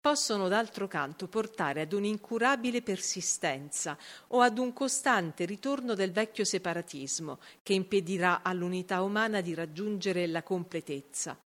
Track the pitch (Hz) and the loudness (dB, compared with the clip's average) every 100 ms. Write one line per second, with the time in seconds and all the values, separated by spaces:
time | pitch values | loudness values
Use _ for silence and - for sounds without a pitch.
0 | 294 294 - 214 190 202 226 - 196 175 | 4 2 2 2 2 2 0 -4 -4 -2
1 | 139 156 180 220 220 - 160 139 156 202 | -4 -4 -6 -4 -4 -2 -2 0 0 0
2 | 202 214 - 233 240 269 247 240 240 185 | 0 -2 -2 2 2 4 2 -2 -2 -4
3 | - - 170 - 170 135 147 - 165 143 | -2 -4 -2 0 0 -2 -6 -6 -6 -8
4 | - - - 247 247 220 254 247 269 - | -12 -18 -2 6 6 4 -2 0 -2 0
5 | 277 226 170 - 175 202 269 277 247 208 | 4 4 2 -2 -4 -2 -2 -2 -2 0
6 | 190 180 220 - 208 190 185 170 170 143 | 0 2 -2 0 0 0 0 -2 -4 -8
7 | 135 - 160 135 - - - 196 190 202 | -6 -6 -6 -10 -14 -20 0 2 4 2
8 | 170 190 180 175 180 185 175 185 180 185 | 2 2 4 4 0 -2 -2 -2 -2 0
9 | 190 208 220 208 175 160 165 156 214 208 | 0 2 2 0 -2 -4 -4 -4 -4 -2
10 | 196 180 175 165 - 185 170 170 156 143 | 0 0 2 -2 0 -2 -2 -6 -4 -8
11 | 139 - - 131 | -6 -8 -8 -8